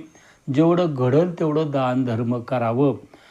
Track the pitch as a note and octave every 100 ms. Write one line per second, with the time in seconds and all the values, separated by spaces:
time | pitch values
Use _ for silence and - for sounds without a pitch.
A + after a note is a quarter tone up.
0 | - _ - _ - C3+ E3 F3 F3 C3
1 | B2+ C#3+ F3+ E3+ D#3+ D3+ D#3 C#3 B2+ B2+
2 | B2+ A2 A#2 A#2+ A2+ B2+ A#2 A#2 C#3+ G#2+
3 | - - -